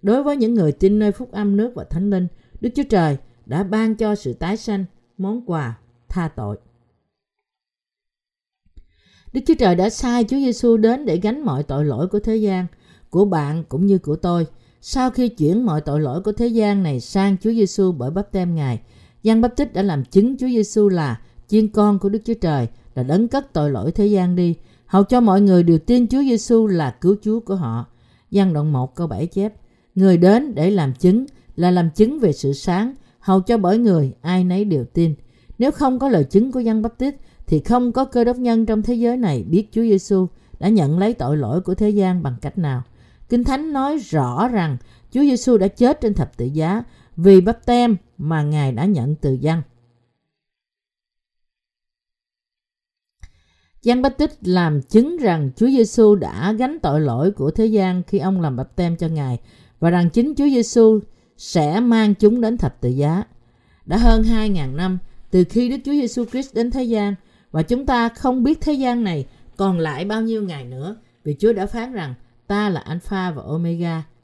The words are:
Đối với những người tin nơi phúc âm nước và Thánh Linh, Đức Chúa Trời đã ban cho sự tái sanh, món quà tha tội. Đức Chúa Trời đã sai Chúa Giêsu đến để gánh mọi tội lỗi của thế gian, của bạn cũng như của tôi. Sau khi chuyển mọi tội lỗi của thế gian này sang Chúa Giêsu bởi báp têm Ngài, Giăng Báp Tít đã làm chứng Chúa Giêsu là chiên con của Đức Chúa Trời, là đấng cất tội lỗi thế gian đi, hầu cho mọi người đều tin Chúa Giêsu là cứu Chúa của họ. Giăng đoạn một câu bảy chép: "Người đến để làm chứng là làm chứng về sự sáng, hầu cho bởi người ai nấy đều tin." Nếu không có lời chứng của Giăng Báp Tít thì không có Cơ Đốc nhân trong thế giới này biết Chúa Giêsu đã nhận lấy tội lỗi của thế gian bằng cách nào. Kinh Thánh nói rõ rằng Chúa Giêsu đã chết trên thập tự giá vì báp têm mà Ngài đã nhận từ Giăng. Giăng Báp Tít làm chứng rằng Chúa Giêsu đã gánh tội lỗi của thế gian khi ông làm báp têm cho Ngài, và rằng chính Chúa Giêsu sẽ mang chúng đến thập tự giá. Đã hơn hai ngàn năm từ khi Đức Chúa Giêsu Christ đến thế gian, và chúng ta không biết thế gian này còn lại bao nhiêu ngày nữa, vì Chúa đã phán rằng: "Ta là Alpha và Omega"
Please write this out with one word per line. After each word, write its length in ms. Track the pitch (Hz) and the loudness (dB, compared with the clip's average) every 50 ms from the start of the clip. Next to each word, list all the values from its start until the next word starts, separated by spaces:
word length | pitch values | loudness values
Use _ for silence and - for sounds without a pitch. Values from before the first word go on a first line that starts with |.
| - | 2
Đối 200 | 196 220 262 285 | 2 0 2 2
với 140 | 294 285 | -2 -2
những 180 | 285 233 220 240 | 0 0 0 0
người 180 | 226 175 151 143 | 0 0 0 0
tin 260 | - - 190 202 214 | 2 2 2 2 4
nơi 140 | 214 208 202 | 2 0 -2
phúc 200 | - 254 247 - | -4 -8 -12 -8
âm 240 | 202 208 202 202 | -4 -2 0 0
nước 160 | 202 220 247 240 | 0 0 -2 -4
và 100 | - - | -10 -10
Thánh 260 | - - 165 185 202 | -8 -6 -4 -2 -2
Linh, 160 | 202 185 180 175 - - _ _ _ - | -2 -2 -2 -4 -8 -12 _ _ _ -8
Đức 100 | - 247 233 | -8 -6 -4
Chúa 60 | - 285 - | -4 -4 0
Trời 260 | - 190 170 156 143 135 - - _ _ _ | 0 0 2 0 -2 -4 -8 -16 _ _ _
đã 160 | - 127 160 202 | -8 -6 -6 -4
ban 320 | 185 196 220 220 220 220 | -2 -2 -2 0 -2 -2
cho 200 | 214 226 214 208 | -2 -2 -4 -4
sự 180 | 202 - 135 120 | -4 -6 -10 -8
tái 240 | - - 170 202 | -8 -6 -6 -6
sanh, 280 | 220 - - 208 196 190 180 _ _ _ _ _ _ | -6 -6 -6 -6 -6 -6 -8 _ _ _ _ _ _
món 240 | 185 190 214 247 240 | -8 -6 -6 -8 -6
quà 320 | 247 175 160 143 120 117 - _ _ _ _ _ _ | -6 -6 -6 -4 -6 -10 -12 _ _ _ _ _ _
tha 200 | - 185 170 156 | -8 -6 -6 -6
tội. 300 | - - 113 104 104 - _ _ _ _ _ _ _ _ _ _ _ _ _ _ _ _ _ _ _ _ _ _ _ _ _ _ _ _ _ _ _ _ _ _ _ _ _ _ _ _ _ _ _ - - _ _ _ _ _ _ _ _ - - | -8 -10 -10 -10 -10 -10 _ _ _ _ _ _ _ _ _ _ _ _ _ _ _ _ _ _ _ _ _ _ _ _ _ _ _ _ _ _ _ _ _ _ _ _ _ _ _ _ _ _ _ -20 -20 _ _ _ _ _ _ _ _ -8 -8
Đức 80 | 254 269 | -6 0
Chúa 80 | - 330 | 0 2
Trời 200 | 320 262 190 175 | 2 4 2 2
đã 160 | 170 - 427 | 2 0 -2
sai 340 | 440 - - 247 240 240 240 | -2 -4 -4 -2 0 0 0
Chúa 120 | 214 262 | 0 0
Giêsu 400 | 277 277 254 233 233 - 240 233 | -2 -2 -2 -2 0 2 2 2
đến 300 | 220 214 226 233 269 302 | 4 4 2 2 0 -2
để 100 | 233 160 | -2 -4
gánh 280 | 175 180 214 233 294 311 | -2 -2 -2 -4 -4 -4
mọi 180 | 240 - - 147 | -4 -4 -4 -4
tội 220 | - 139 139 151 | -4 -4 -2 -2
lỗi 240 | 151 131 107 147 185 | -2 -2 -2 -4 -2
của 120 | - 208 | -4 -4
thế 160 | 208 226 220 | -4 -2 -2
gian, 300 | 220 214 208 190 185 180 175 _ _ _ _ _ _ _ _ | 0 0 0 -2 -2 -4 -6 _ _ _ _ _ _ _ _
của 140 | - 165 202 | 0 0 2
bạn 400 | 208 190 160 147 143 151 165 156 - | 2 2 -2 -2 -2 -4 -6 -8 -8
cũng 180 | - 165 180 | -4 -2 2
như 120 | 202 196 185 | 2 2 2
của 180 | - - 147 | 0 -2 -6
tôi. 300 | 165 - 180 175 170 165 160 - - _ _ _ _ | -4 -2 -2 0 0 -2 -4 -6 -20 _ _ _ _
Sau 300 | - - - 269 254 254 | -16 -8 -4 -2 -2 -2
khi 180 | - - 254 233 | 0 0 -2 -2
chuyển 380 | - - 156 147 180 220 254 | -2 0 0 0 2 0 0
mọi 140 | 226 156 151 | 0 -2 -2
tội 200 | 147 - 143 151 | -4 -2 -4 -2
lỗi 220 | 156 139 123 - - | -2 -2 -4 -4 -4
của 100 | 214 208 | -6 -4
thế 140 | - 233 | -2 -2
gian 360 | 240 226 226 214 208 202 202 190 | 0 0 0 0 2 0 0 0
này 180 | 160 139 123 | -2 -2 -4
sang 360 | - - - 196 190 202 196 | -6 -4 -2 0 0 0 0
Chúa 140 | 185 - 214 | 0 0 -2
Giêsu 420 | 233 226 214 185 - - 196 185 180 | 0 2 0 0 2 0 0 0 0
bởi 180 | 143 120 - | -2 -6 -6
báp 220 | 165 190 202 - - | -4 -6 -8 -6 -4
têm 220 | 196 180 175 170 | -4 -4 -2 -2
Ngài, 260 | 160 147 131 120 113 - _ _ - - _ _ _ _ | -2 -2 -4 -4 -6 -8 _ _ -20 -20 _ _ _ _
Giăng 180 | 214 226 226 | 2 2 4
Báp 160 | 226 247 233 | 2 0 0
Tít 160 | - 285 - - | -2 -4 -4 -2
đã 100 | - 196 | -2 -2
làm 220 | 202 170 143 131 | -2 -2 -2 -4
chứng 320 | - - 190 202 247 277 262 | 2 2 2 2 2 0 -2
Chúa 100 | 254 254 | -4 -2
Giêsu 400 | 247 233 208 196 - 220 208 202 | 0 0 0 0 0 2 2 2
là 320 | 185 175 156 139 117 113 - - _ - - | 2 0 -2 -4 -6 -8 -10 -20 _ -20 -10
chiên 220 | _ - 214 220 214 | _ 2 2 2 2
con 300 | 214 214 208 208 202 196 | 2 2 2 2 2 2
của 100 | 190 196 | 0 -2
Đức 100 | 196 220 214 | -4 -4 -4
Chúa 100 | - 226 | -4 -6
Trời, 340 | 220 - 170 151 139 120 117 - - _ - - | -2 -2 -2 -2 -2 -2 -4 -6 -12 _ -14 -8
là 80 | - 123 | -6 -4
đấng 260 | 127 151 185 226 233 | 0 0 0 0 0
cất 240 | - 277 277 - _ | -2 -4 -6 -4 _
tội 180 | 165 151 147 | -2 -2 -2
lỗi 220 | 139 113 - 160 170 | -2 -2 -4 -4 -2
thế 140 | - 208 | 0 0
gian 300 | 208 208 196 180 180 180 | 2 2 2 0 0 0
đi, 200 | 180 175 175 170 - - - _ _ _ | 0 0 0 -2 -4 -8 -20 _ _ _
hầu 180 | _ - 190 202 | _ 2 2 2
cho 160 | 196 254 247 | 4 4 4
mọi 200 | 240 220 185 190 | 4 4 4 4
người 220 | 208 202 185 180 175 | 6 6 6 6 6
đều 160 | 170 165 160 | 6 4 2
tin 280 | 156 - 240 247 247 | 2 2 2 2 2
Chúa 140 | 214 254 262 285 | 2 0 0 0
Giêsu 440 | 269 240 220 - - 240 226 226 | 0 0 -2 0 2 2 4 4
là 240 | 214 190 170 156 131 117 _ | 2 0 -2 -2 -4 -6 _
cứu 160 | - 175 202 208 - | 2 2 2 2 0
Chúa 180 | 214 214 233 | -4 -4 -4
của 160 | 226 - 190 | -4 -4 -6
họ. 300 | 190 165 113 113 117 120 - _ _ _ _ _ _ _ _ | -4 -4 -4 -4 -6 -8 -10 _ _ _ _ _ _ _ _
Giăng 220 | - 202 196 190 165 | 0 0 2 2 0
đoạn 200 | 147 147 156 151 | 0 0 0 0
một 220 | 131 123 127 _ | -2 -2 -4 _
câu 120 | - 175 | -8 -8
bảy 200 | 165 107 92 139 | -6 -6 -6 -8
chép: 280 | 175 - 196 196 214 208 - - _ _ _ _ _ _ | -6 -4 -4 -4 -4 -6 -10 -20 _ _ _ _ _ _
"Người 220 | 185 185 196 185 | 2 4 6 6
đến 380 | 170 170 185 202 233 285 302 226 | 6 6 6 6 4 2 -2 -4
để 160 | 143 151 175 | -2 0 0
làm 220 | 208 196 156 135 127 | 0 0 -2 -2 -4
chứng 320 | - - 180 190 226 262 269 - - _ _ - | 0 2 2 2 2 0 -4 -12 -20 _ _ -6
là 140 | - 170 180 | -2 0 2
làm 200 | 180 180 170 165 | 2 2 0 0
chứng 280 | 147 - 214 226 285 320 | 2 2 2 2 2 0
về 140 | 247 196 143 | 0 -2 -2
sự 200 | - - 135 139 | 0 -4 -4 -4
sáng, 420 | 143 - - 175 180 214 247 277 - - _ _ _ | -4 -4 -4 -2 -2 -2 -4 -6 -10 -20 _ _ _
hầu 220 | _ - 190 190 | _ 0 2 2
cho 180 | 185 - 233 233 | 2 2 0 0
bởi 200 | 190 175 196 226 | 2 2 2 2
người 340 | 240 220 185 160 147 131 - _ _ | 2 2 2 2 0 -2 -4 _ _
ai 220 | 165 180 185 185 | -4 -2 0 0
nấy 200 | 180 180 190 208 | 0 0 -2 -2
đều 200 | 208 175 139 120 | -2 -2 -4 -4
tin." 300 | - _ - 170 165 151 - - - _ _ _ _ - _ | -4 _ 0 0 0 0 -4 -10 -20 _ _ _ _ -6 _
Nếu 120 | 233 269 | -2 -2
không 280 | 294 - 294 262 254 254 | 0 0 0 0 0 0
có 100 | 254 269 | 0 0
lời 160 | 247 170 143 | 2 2 0
chứng 280 | 131 - 196 226 269 254 | 2 2 2 2 2 -2
của 80 | 262 | -4
Giăng 220 | 240 226 220 220 214 | -2 -2 -2 -2 -2
Báp 160 | 233 - _ | -4 -6 _
Tít 180 | 254 277 285 285 - - _ _ - | -6 -6 -6 -8 -16 -20 _ _ -4
thì 140 | - 160 151 | -2 -2 -2
không 320 | 143 - 233 247 247 247 226 | 2 2 0 2 2 0 0
có 120 | 254 269 | -2 -4
Cơ 200 | 269 - 247 233 | -2 0 0 2
Đốc 120 | 233 247 | 2 0
nhân 300 | 247 247 240 233 226 226 | -2 0 0 2 0 2
trong 160 | 214 220 214 208 | 0 0 -2 0
thế 120 | 202 247 | -2 -2
giới 220 | 233 233 233 240 | 0 0 0 0
này 280 | 254 240 196 143 127 101 90 | 0 -2 -2 -2 -2 -2 0
biết 200 | 156 190 214 - - | 0 0 0 0 -2
Chúa 100 | 220 233 | -2 2
Giêsu 440 | 226 208 190 - - 202 190 185 180 - - _ _ - - | 2 2 2 2 0 0 0 0 -2 -4 -12 _ _ -18 -6
đã 80 | - 185 | -2 2
nhận 300 | 226 208 160 135 151 175 | 2 2 2 2 0 0
lấy 160 | 196 214 240 | 0 0 -2
tội 220 | - - 123 147 | -4 -4 -2 -2
lỗi 240 | 156 139 107 123 175 | -2 -2 -2 -4 -4
của 140 | 185 - 185 | -2 -4 -2
thế 160 | - 214 208 | 0 0 0
gian 320 | 214 202 196 185 185 180 160 | 2 2 0 0 0 -2 -4
bằng 120 | 139 123 117 | -4 -8 -8
cách 180 | - 147 - - | -10 -10 -6 -4
nào. 240 | 170 147 135 123 120 _ - _ - _ _ _ - - | -4 -4 -4 -6 -8 _ -20 _ -20 _ _ _ -8 -2
Kinh 160 | 240 240 247 | -2 0 0
Thánh 280 | 254 269 269 302 320 294 | 0 -2 -2 -4 -4 -4
nói 260 | 269 262 277 302 311 | -2 -2 -2 -4 -4
rõ 500 | 226 - - 156 135 123 123 131 196 247 | -6 -4 -2 -2 -2 -2 -2 -2 -2 -2
rằng 280 | 247 214 175 156 135 123 - - - - _ - - | 0 -2 -2 -2 -4 -8 -10 -16 -20 -20 _ -8 -2
Chúa 80 | 247 | 0
Giêsu 360 | 285 285 262 240 - - 240 | 2 2 2 0 2 2 2
đã 120 | 214 185 196 | 4 4 2
chết 320 | 196 - 240 240 302 - | 0 2 2 2 2 2
trên 140 | - 220 208 | -2 -2 -2
thập 220 | - - - _ | -2 -2 -4 _
tự 100 | - 120 | -8 -6
giá 360 | 127 143 156 156 160 190 220 240 - - - - _ - | -6 -4 -2 -2 -2 -2 -4 -6 -8 -18 -20 -20 _ -8
vì 240 | - 160 196 196 185 | 2 6 8 8 10
báp 260 | 180 190 233 - - | 8 6 -2 -2 0
têm 300 | - 240 240 240 240 220 180 _ _ _ _ | 0 2 2 4 2 2 0 _ _ _ _
mà 240 | - 151 165 156 147 | -6 -4 -2 -2 -2
Ngài 300 | 147 151 151 143 135 127 | 0 0 0 0 -2 -2
đã 120 | 110 143 | -2 0
nhận 300 | 196 208 151 117 131 151 | 0 0 0 0 -2 -4
từ 180 | 151 - 147 131 | -2 -2 -2 -2
Giăng. 300 | 127 131 151 160 165 139 _ _ _ _ _ _ _ _ _ _ _ _ _ _ _ _ _ _ _ _ _ _ _ _ _ _ _ _ _ _ _ _ _ _ _ _ _ _ _ _ _ _ _ _ _ _ _ _ _ _ _ _ _ _ _ _ _ _ _ _ _ _ _ _ _ _ _ _ _ _ _ - - _ _ _ _ _ _ _ _ _ - _ | 0 -2 -2 -2 -2 -4 _ _ _ _ _ _ _ _ _ _ _ _ _ _ _ _ _ _ _ _ _ _ _ _ _ _ _ _ _ _ _ _ _ _ _ _ _ _ _ _ _ _ _ _ _ _ _ _ _ _ _ _ _ _ _ _ _ _ _ _ _ _ _ _ _ _ _ _ _ _ _ -20 -20 _ _ _ _ _ _ _ _ _ -6 _
Giăng 200 | 226 240 254 254 | 0 0 2 2
Báp 160 | 277 277 - | -2 0 0
Tít 300 | 294 311 - - - 180 | -4 -4 -4 -6 -4 0
làm 340 | 180 185 175 165 151 147 131 | 0 2 2 0 0 -2 -4
chứng 340 | _ - 214 240 294 349 | _ 4 4 4 4 -2
rằng 340 | 349 285 220 170 165 147 135 131 | -2 0 0 0 0 -2 -4 -2
Chúa 100 | - 214 | 0 0
Giêsu 480 | 254 269 262 226 220 - - 220 214 208 | 2 4 4 2 2 4 4 6 6 6
đã 380 | 202 139 90 - 92 131 185 220 | 4 2 -6 -8 -6 -4 -4 -2
gánh 260 | 214 254 262 302 330 - | -2 -2 -4 -4 -4 -4
tội 180 | 170 139 151 | -2 0 0
lỗi 300 | 156 139 117 120 143 185 | 0 0 -2 0 -2 -2
của 200 | 202 - 135 143 | -2 -2 -4 -4
thế 160 | 156 - 220 | -2 0 0
gian 360 | 226 214 214 190 185 180 180 180 | 2 2 2 0 0 0 -4 -4
khi 160 | - - 196 | -2 -4 -2
ông 220 | 139 185 196 185 | -2 0 -2 -2
làm 160 | 170 151 131 | -2 -2 -4
báp 200 | 120 131 - _ | -6 -8 -10 _
têm 200 | - 180 170 170 | -4 -2 -2 -2
cho 120 | 165 175 160 | -4 -4 -6
Ngài, 300 | 160 156 143 131 123 117 - - _ _ - _ _ _ | -4 -4 -4 -4 -6 -6 -8 -14 _ _ -20 _ _ _
và 120 | - 165 | 0 0
rằng 200 | 175 180 175 170 | 2 2 2 2
chính 240 | - 233 240 294 302 | 2 0 0 0 0
Chúa 100 | - 277 | 0 0
Giêsu 540 | 294 269 247 233 - - 247 226 220 220 214 202 - - _ _ _ _ | 2 2 2 0 0 4 6 6 6 6 4 0 -6 -20 _ _ _ _
sẽ 440 | _ - - - 175 151 147 160 202 | _ -18 -4 -2 0 0 0 0 0
mang 340 | 247 240 226 226 220 208 208 | 2 2 2 4 4 2 2
chúng 260 | - - 208 220 247 | 4 4 4 4 4
đến 180 | 233 214 233 240 | -2 -2 -2 -2
thập 220 | - 135 - _ | -4 -4 -4 _
tự 80 | - 123 | -4 -4
giá. 360 | 127 135 143 147 160 185 214 _ _ - _ _ _ _ _ _ _ _ _ | -2 0 0 0 0 -2 -4 _ _ -20 _ _ _ _ _ _ _ _ _
Đã 100 | - 160 | -4 0
hơn 260 | 214 233 233 220 220 220 | 4 6 6 6 6 4
hai 260 | 220 226 220 214 214 | 4 2 2 2 0
ngàn 280 | 202 175 143 131 131 | 0 0 -2 -4 -4
năm 220 | 143 180 185 185 180 - - - - - - | -4 -2 -2 -2 -4 -6 -12 -18 -20 -18 -2
từ 140 | - 180 180 | 2 2 2
khi 240 | 175 - 214 247 247 | 2 0 -2 -2 -2
Đức 80 | 254 269 - | -4 -6 -4
Chúa 80 | 277 285 | -2 -2
Giêsu 320 | 294 269 233 - 247 240 | -2 -2 -2 -4 -6 -6
Christ 300 | 220 - 254 269 269 - | -6 -6 -8 -8 -6 -4
đến 160 | 220 233 247 | -4 -4 -2
thế 140 | 233 269 254 | -2 -4 -2
gian, 300 | 226 233 214 208 202 202 - _ _ _ _ _ _ | -2 -2 -2 -2 -2 -4 -8 _ _ _ _ _ _
và 120 | - 160 160 | -4 -4 -2
chúng 240 | - 240 247 277 | -2 -2 -2 0
ta 220 | - 262 240 233 233 | 0 0 0 0 -2
không 340 | 233 - - 262 254 262 240 | -4 -4 -4 -2 0 0 2
biết 180 | 262 320 311 | 0 0 0
thế 120 | - 311 302 | 0 -2 -2
gian 320 | 269 269 254 240 240 233 | 0 0 -2 0 -2 -2
này 220 | 196 170 147 131 - - _ - - - | -2 -4 -4 -6 -10 -14 _ -20 -20 -6
còn 220 | - 196 196 185 170 | -4 -2 0 0 0
lại 260 | 165 160 147 135 175 | -2 -4 -4 -6 -6
bao 180 | 202 214 220 220 | -6 -4 -4 -4
nhiêu 200 | 226 226 220 208 | -4 -4 -4 -6
ngày 220 | 190 165 143 127 | -6 -8 -10 -12
nữa, 320 | 120 127 127 143 175 214 233 _ _ _ _ _ | -14 -12 -12 -12 -12 -12 -14 _ _ _ _ _
vì 120 | 147 147 - | -8 -6 0
Chúa 140 | - 220 233 | 0 0 2
đã 140 | 202 185 | 0 -2
phán 260 | 202 - 233 226 254 262 | -6 -6 -8 -8 -8 -8
rằng: 220 | 214 165 139 127 - - _ _ _ _ | -10 -10 -10 -12 -14 -18 _ _ _ _
"Ta 220 | _ 202 202 208 208 | _ -2 -2 0 -2
là 120 | 185 156 | -2 -4
Alpha 500 | - - 156 175 - - 202 190 185 180 | -6 -8 -10 -10 -8 -8 -6 -6 -6 -6
và 120 | 165 143 - | -6 -8 -8
Omega" 600 | - 151 165 170 170 170 170 175 170 165 160 156 - _ _ | -8 -6 -4 -4 -4 -4 -4 -4 -6 -6 -8 -10 -12 _ _